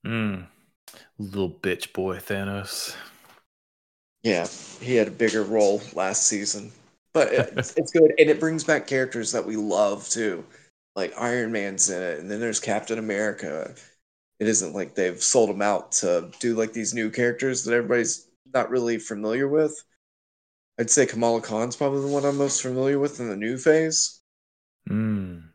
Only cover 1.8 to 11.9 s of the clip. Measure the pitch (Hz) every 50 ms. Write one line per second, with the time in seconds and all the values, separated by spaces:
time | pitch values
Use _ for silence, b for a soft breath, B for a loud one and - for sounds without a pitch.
1.8 | - - _ - 92 95 90 92 - - 104 98 98 98 98 101 95 - - -
2.8 | - - B B B B B B B B B B _ _ _ _ _ _ _ _
3.8 | _ _ _ _ _ _ _ _ - 117 98 87 85 90 - - - - - -
4.8 | 117 123 127 117 107 104 85 - 117 110 104 110 104 95 110 110 104 98 101 107
5.8 | - - - - 95 95 98 - - - 113 101 101 104 - 104 104 113 - -
6.8 | _ _ _ _ _ _ _ 165 139 - - - - - - 135 131 - - 180
7.8 | 165 - - 170 160 151 - - 156 147 151 151 160 160 160 160 - - 156 139
8.8 | - - 139 131 131 127 - 120 110 104 - 117 - 95 110 107 104 107 92 98
9.8 | 107 101 104 104 - - - 117 113 107 90 82 80 b b b b b b _
10.8 | _ _ _ 101 92 - - - 120 120 120 123 117 110 113 107 98 101 98 92
11.8 | - -